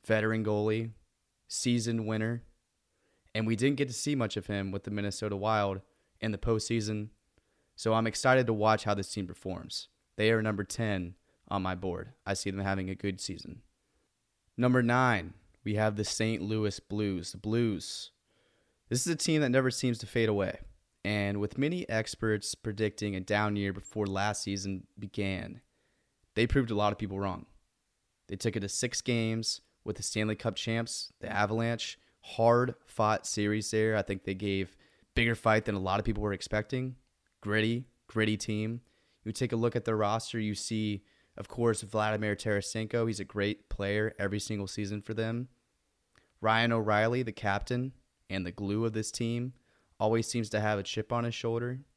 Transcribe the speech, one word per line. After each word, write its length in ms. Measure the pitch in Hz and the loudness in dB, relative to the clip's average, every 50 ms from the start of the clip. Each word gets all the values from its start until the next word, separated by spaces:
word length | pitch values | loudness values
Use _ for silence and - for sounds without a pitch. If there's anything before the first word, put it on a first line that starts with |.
| _ | _
Veteran 380 | - 113 110 107 110 113 110 107 | 2 2 2 2 2 0 0 0
goalie, 480 | 107 107 104 104 110 107 113 113 113 110 - _ _ _ _ _ _ _ _ _ | 0 0 2 2 2 0 0 -2 -4 -8 -14 _ _ _ _ _ _ _ _ _
season 580 | _ - - - 123 120 120 110 117 117 113 110 | _ -8 -2 0 2 2 2 2 0 -2 -2 -2
winner, 380 | 107 110 110 110 113 120 120 - - _ _ _ _ _ _ _ _ _ _ _ _ _ _ _ _ _ | -2 0 0 0 -2 -2 -4 -8 -14 _ _ _ _ _ _ _ _ _ _ _ _ _ _ _ _ _
and 140 | 110 110 | -2 2
we 80 | 110 113 | 2 2
didn't 220 | 104 120 139 143 | 4 4 2 4
get 100 | 135 143 | 2 0
to 60 | 123 123 | -2 -2
see 220 | - - 147 147 | -4 -2 -2 0
much 220 | 135 117 107 - | 0 0 0 -2
of 100 | 107 92 | -6 -6
him 240 | - 104 101 98 95 | -4 -4 -2 -2 -2
with 120 | 92 98 - | -4 -6 -6
the 80 | 104 | -4
Minnesota 440 | 104 104 101 101 98 - 110 104 101 | -4 -2 -2 -4 -4 -4 -4 -4 -4
Wild 460 | 95 101 107 110 107 101 98 95 95 - _ _ _ _ _ _ _ | -2 0 2 2 2 2 0 -2 -4 -8 _ _ _ _ _ _ _
in 120 | - 113 | -4 -4
the 60 | 104 | -4
postseason, 720 | - - 117 113 110 - - 117 117 104 107 107 107 104 107 _ _ _ _ _ _ _ _ _ _ _ _ _ | -2 0 0 0 0 0 0 -2 0 0 -2 -4 -4 -6 -8 _ _ _ _ _ _ _ _ _ _ _ _ _
so 180 | - - 113 110 | -4 0 2 2
I'm 140 | 113 113 | 4 2
excited 400 | 113 104 - - 131 127 131 127 | 2 -2 2 4 6 6 6 6
to 60 | 113 113 | 4 2
watch 300 | 104 104 110 110 107 - | 4 6 4 4 4 4
how 100 | 110 104 | 0 0
this 180 | 101 98 - | 0 0 -4
team 160 | - 107 95 | -6 -6 -6
performs. 600 | 90 95 - - 95 92 92 - - - - - _ _ _ _ _ _ | -6 -8 -10 -8 -8 -8 -6 -8 -10 -10 -10 -10 _ _ _ _ _ _
They 140 | - 107 110 | 2 4 6
are 100 | 113 110 | 6 4
number 220 | 110 110 107 98 101 | 4 2 0 0 -4
ten 520 | - - - 117 107 101 95 90 87 92 _ _ _ _ _ _ | -4 -2 -2 0 0 0 0 -2 -6 -8 _ _ _ _ _ _
on 140 | - - 101 | -4 -2 0
my 140 | 95 95 92 | 0 0 -2
board. 380 | 90 98 92 87 82 82 - - _ _ | -2 -2 -4 -4 -4 -6 -12 -16 _ _
I 80 | 98 98 | -4 -4
see 160 | - - 101 | -2 -2 -4
them 100 | 95 98 | -4 -2
having 300 | 98 98 98 95 95 92 | 0 0 0 0 -2 -4
a 60 | 95 | -6
good 260 | - - 101 95 95 | -4 -4 -4 -4 -4
season. 400 | - - 90 - - - - - - _ _ _ _ _ _ _ _ _ _ _ _ _ _ _ _ _ _ | -8 -8 -8 -10 -10 -14 -16 -16 -18 _ _ _ _ _ _ _ _ _ _ _ _ _ _ _ _ _ _
Number 240 | - 120 127 127 127 | 2 4 6 6 6
nine, 540 | 120 117 120 127 131 123 117 95 85 87 92 - _ _ _ _ _ | 4 4 4 4 6 4 4 2 0 -6 -12 -18 _ _ _ _ _
we 120 | 104 104 | -2 0
have 200 | 104 107 110 104 | 2 2 2 2
the 80 | 104 107 | 0 -4
Saint 380 | - - - 113 110 113 - | -4 0 0 0 0 0 -2
Louis 380 | 90 104 110 110 107 104 95 - | -2 -2 0 0 0 0 -2 -4
Blues. 520 | _ _ 101 104 107 101 95 90 85 - | _ _ -2 0 0 0 0 -2 -4 -8
The 60 | - | -12
Blues, 720 | 92 - 107 110 117 120 113 104 82 - - - - - - _ _ _ _ _ _ _ _ _ _ _ _ _ _ _ _ | -8 -4 0 2 2 2 2 0 -2 -6 -8 -10 -12 -12 -14 _ _ _ _ _ _ _ _ _ _ _ _ _ _ _ _
this 160 | 117 123 - | -2 -2 0
is 80 | 165 170 | 0 -2
a 20 | |
team 260 | 151 - - 160 151 | 0 0 2 2 4
that 80 | 151 127 | 4 4
never 200 | 123 135 131 127 | 4 4 4 2
seems 300 | 123 - - 123 120 107 | 0 0 0 -2 -2 -2
to 80 | - | -6
fade 220 | - - 120 113 110 | -4 0 2 2 4
away, 300 | 107 101 95 - - - - - - _ _ _ _ _ _ | 2 2 0 -2 -4 -8 -14 -18 -20 _ _ _ _ _ _
and 340 | 98 104 104 101 101 101 101 | -2 0 0 0 0 0 -2
with 200 | 104 104 - - | -2 -4 -2 -2
many 280 | 135 156 180 180 - | -2 0 -2 -4 -4
experts 680 | - 113 110 110 - - _ - 110 107 104 - - - | -2 -2 -2 -2 -2 -6 _ 0 0 0 0 -2 -6 -10
predicting 600 | _ - 113 104 107 110 104 - - 107 104 98 | _ -6 -8 -2 0 0 0 0 -2 -4 -4 -2
a 40 | 92 | -4
down 360 | 92 - 104 104 107 104 104 | -2 0 2 2 2 2 2
year 160 | 101 101 98 | 0 0 -2
before 360 | 95 98 - - - 107 104 | -2 -6 -10 -8 -4 -2 -2
last 340 | 98 95 98 98 107 104 - | 0 0 0 0 0 -2 -2
season 460 | - 98 98 98 95 98 98 92 - _ _ | -4 -4 -4 -4 -4 -4 -6 -6 -8 _ _
began, 640 | - 104 95 - - 101 98 95 92 - - - 120 _ _ _ _ _ _ _ _ _ _ _ _ _ _ _ | -12 -12 -8 -4 -2 -2 -2 -2 -4 -6 -10 -12 -14 _ _ _ _ _ _ _ _ _ _ _ _ _ _ _
they 140 | 107 117 | 2 2
proved 240 | 120 - 139 127 113 | 4 4 2 2 2
a 40 | 110 | 2
lot 160 | 101 104 104 | 2 2 2
of 60 | 101 | 2
people 220 | - 110 95 95 98 | 0 -6 -6 -4 -4
wrong. 260 | 98 98 90 - - _ _ _ _ _ _ _ _ _ _ _ _ _ _ _ _ | -4 -4 -4 -6 -12 _ _ _ _ _ _ _ _ _ _ _ _ _ _ _ _
They 80 | - 101 | -10 -10
took 200 | 98 - 117 - | -2 -2 -2 -2
it 60 | 113 | -2
to 80 | 98 98 | -4 -4
six 300 | - - - 120 - - | -4 -2 -2 -2 -2 -2
games 600 | - - 120 117 113 110 113 113 110 - - - _ _ _ _ _ | 0 2 2 2 2 2 0 0 -2 -4 -4 -6 _ _ _ _ _
with 100 | 110 104 | -6 -6
the 80 | - - | -4 -4
Stanley 320 | - - 110 107 107 110 | -4 0 0 0 0 0
Cup 200 | - - 113 101 | 0 -2 -2 -2
champs, 580 | - - 117 113 113 117 113 - - - - - _ | -2 -2 -2 0 -2 -2 -4 -6 -8 -8 -10 -10 _
the 100 | - 113 | -10 -4
Avalanche. 680 | 107 101 104 101 110 113 113 117 117 110 - - - _ _ _ _ _ | 0 0 2 2 2 0 2 0 0 -2 -4 -10 -10 _ _ _ _ _
Hard-fought 1080 | - - - - 113 117 120 120 127 127 - _ _ - - - 110 107 110 - - | -20 -10 0 4 6 8 8 6 4 2 -2 _ _ -12 -2 0 2 2 2 0 -2
series 460 | - - 107 104 104 107 110 101 - | -4 -2 0 2 2 2 0 -2 0
there. 240 | - 110 110 110 110 | 2 2 4 4 2
I 60 | 107 | 2
think 240 | 98 - 101 95 _ | 0 0 -4 -6 _
they 80 | - 98 | -6 -6
gave 420 | 92 104 101 98 95 95 90 - _ _ _ _ _ _ _ _ | -2 -2 0 0 0 -2 -4 -8 _ _ _ _ _ _ _ _
bigger 200 | 123 117 117 117 | 2 2 2 2
fight 280 | - - 113 110 110 - | 2 4 4 4 6 4
than 120 | - 104 | 2 -2
a 40 | 98 | 0
lot 200 | 95 92 95 104 | 0 0 0 2
of 60 | 104 | 2
people 180 | - 107 104 107 | 0 0 0 0
were 100 | 104 101 | -2 -2
expecting. 640 | 92 - - - 107 107 - - 127 127 131 127 - _ _ _ _ _ _ _ _ | -4 -4 -2 -2 -2 -2 -2 -4 -4 -4 -4 -8 -12 _ _ _ _ _ _ _ _
Gritty, 460 | - 104 104 110 107 110 117 120 127 _ _ _ _ | -4 0 2 2 4 2 0 -2 -4 _ _ _ _
gritty 280 | - - 110 110 107 107 | -6 0 2 2 2 2
team. 460 | 104 - - 107 104 107 110 117 123 _ _ _ _ _ _ _ _ _ | -2 -2 -4 -2 -2 -2 -4 -6 -8 _ _ _ _ _ _ _ _ _
You 80 | 110 | -10
take 220 | 107 - 135 120 - | -4 -2 -2 0 0
a 40 | |
look 200 | 113 113 120 - | 2 2 2 0
at 80 | 120 - | 0 -2
their 100 | - 113 | 0 0
roster, 440 | 107 107 101 104 110 - - - 117 | 2 2 2 2 0 -2 -4 -4 -4
you 160 | 107 107 104 | -2 -2 -4
see, 480 | - - - 113 110 107 107 104 98 _ _ _ _ _ _ _ | -4 -6 -4 -2 -2 0 -2 -2 -4 _ _ _ _ _ _ _
of 100 | - - | -16 -14
course, 340 | - - - 117 117 110 - | -12 -4 0 2 2 2 2
Vladimir 540 | - 98 - 110 107 107 107 104 107 107 104 | -4 -4 -2 0 0 2 0 0 0 -2 -2
Tarasenko. 720 | - - 110 104 101 101 - - 113 110 107 - 120 113 | -2 0 0 0 0 0 -2 -6 -6 -4 -2 0 0 2
He's 140 | 113 107 104 | 0 0 -4
a 40 | 98 | -6
great 440 | - - 104 101 104 107 - _ _ | -6 -2 0 0 0 0 -4 _ _
player 440 | - - 101 98 101 107 107 110 - - | -4 -2 -2 0 0 0 0 -2 -2 -2
every 220 | 101 98 101 104 | -2 -2 -2 -2
single 260 | - - 110 101 98 | -4 -4 -4 -4 -4
season 340 | 95 - - 104 98 104 104 | -6 -4 -6 -4 -4 -4 -6
for 120 | 104 - 110 | -6 -6 -4
them. 340 | 110 113 110 113 120 127 - _ _ _ _ _ _ _ _ _ _ _ _ _ _ _ _ _ _ | -2 -2 -2 -2 -4 -6 -8 _ _ _ _ _ _ _ _ _ _ _ _ _ _ _ _ _ _
Ryan 320 | - 110 110 113 117 117 117 | 2 4 4 6 4 4 4
O'Reilly, 500 | 113 107 107 104 104 107 113 120 127 127 | 2 4 4 4 6 6 4 4 2 0
the 80 | 117 | -2
captain 600 | 101 - - 104 98 101 - - 123 123 127 135 - - _ _ _ _ _ _ | -4 -2 0 2 2 2 0 0 -2 -2 -2 -4 -6 -12 _ _ _ _ _ _
and 160 | 95 95 92 | -4 -2 -2
the 60 | 87 | -4
glue 320 | 90 - 101 98 101 107 117 | -6 -4 -2 -2 0 2 0
of 80 | 113 | 0
this 180 | 107 110 107 - | 0 -2 -4 -4
team, 440 | - - 120 117 117 120 120 127 127 _ _ _ _ _ _ _ _ _ | -4 -2 -2 -2 0 -2 -4 -4 -8 _ _ _ _ _ _ _ _ _
always 260 | 104 110 113 113 113 | 2 4 4 2 2
seems 220 | - - 120 113 101 | 0 -2 -2 -2 0
to 100 | - 107 | 0 0
have 200 | 107 107 107 101 | 2 2 2 0
a 40 | 95 | -2
chip 300 | - - 113 110 _ 120 | -4 -4 -4 -2 _ -2
on 100 | 120 120 | -2 -2
his 120 | 120 113 | -2 -4
shoulder 440 | - - 117 113 117 120 123 127 131 139 _ _ | -2 -2 -2 -2 -2 -2 -4 -6 -8 -10 _ _